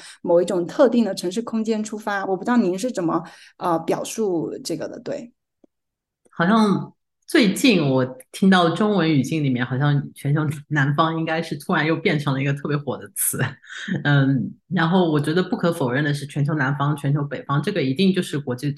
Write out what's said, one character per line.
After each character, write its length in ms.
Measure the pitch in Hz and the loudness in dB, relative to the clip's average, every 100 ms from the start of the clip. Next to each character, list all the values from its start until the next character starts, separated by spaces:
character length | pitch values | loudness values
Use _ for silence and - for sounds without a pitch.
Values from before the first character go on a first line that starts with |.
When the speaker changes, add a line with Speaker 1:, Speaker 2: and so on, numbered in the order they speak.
| - - | -14 -8
Speaker 1:
某 180 | 185 175 | 2 2
一 40 | 185 | 2
种 200 | 190 170 | 0 -2
特 220 | - 277 | 4 4
定 160 | 240 | 4
的 100 | 208 | 2
城 160 | 196 180 | 0 -6
市 120 | 190 | -6
空 200 | 233 226 | -4 -4
间 220 | 214 214 | -2 -2
出 140 | 214 214 | -4 -8
发。 260 | 214 202 | -4 -4
我 100 | 196 | -2
不 80 | 190 | -2
知 80 | 196 | 0
道 60 | 240 | 2
您 220 | 190 190 | 2 0
是 120 | 247 | -4
怎 140 | 208 | -2
么， 180 | 165 165 165 - - - | -2 -2 -4 -16 -20 -6
呃， 200 | 180 165 | -2 0
表 220 | 165 185 | 0 -4
述 480 | - - 214 175 110 98 | -4 -2 -2 0 -4 -6
这 100 | - | -8
个 140 | 160 101 | -8 -8
的， 100 | - | -10
对。 320 | - - 240 _ _ _ _ _ _ _ _ _ _ | -10 -10 -10 _ _ _ _ _ _ _ _ _ _
Speaker 2:
好 160 | - 175 | -2 2
像 480 | 220 214 160 - - _ _ - | 4 4 2 -2 -14 _ _ 0
最 280 | 339 208 | 2 4
近 340 | - 277 185 143 | 4 4 4 4
我 160 | 131 123 - - | 2 0 -4 -16
听 180 | - 190 | 0 4
到 200 | 185 170 | 6 4
中 260 | 165 214 202 | 2 2 2
文 120 | 160 | 2
语 140 | 147 | 2
境 220 | 120 160 | 2 0
里 60 | 143 | 0
面， 140 | 120 | 0
好 140 | 123 127 | -2 0
像 240 | 147 143 143 - | 2 2 -2 -6
全 180 | 139 | -2
球 60 | 151 151 - - | 0 0 -4 -4
南 240 | 151 139 147 | 0 0 2
方 200 | 160 165 | 0 0
应 80 | |
该 160 | 165 160 | -2 -4
是 160 | 165 147 | -4 -6
突 140 | - | -2
然 140 | 170 151 | 0 0
又 80 | |
变 240 | 160 196 151 | 0 0 0
成 160 | 147 | 0
了 60 | 131 | 0
一 40 | |
个 80 | 139 | 0
特 140 | 143 151 | -2 -2
别 100 | 147 | -4
火 200 | 143 104 | -4 -8
的 120 | 101 | -8
词。 240 | - - - 127 - - | -6 -4 -2 -4 -6 -18
<laughs> 320 | - - 170 | -12 -6 -4
嗯， 500 | 143 143 135 135 98 - - | 2 4 4 2 -2 -8 -6
然 200 | 170 165 | 0 2
后 180 | 185 170 | 4 2
我 120 | 151 | 2
觉 120 | 147 | 0
得 80 | 165 | 0
不 160 | 180 226 | -2 0
可 160 | 170 | 0
否 200 | 165 131 | 0 -2
认 100 | 127 | 0
的 100 | 151 | 0
是， 140 | 143 - | -2 -4
全 180 | - | -4
球 100 | 139 | -2
南 220 | 156 135 143 | 0 0 0
方、 200 | 143 147 | -2 -2
全 160 | 139 | 0
球 100 | 147 | -2
北 180 | 143 - | -2 -6
方， 180 | - 143 | -4 -2
这 80 | 147 | 0
个 100 | 180 | -2
一 140 | 131 | 0
定 180 | 131 190 | 2 2
就 80 | 185 | 2
是 160 | - 151 | -2 -4
国 200 | 143 123 | -4 -4
际， 180 | 147 | -4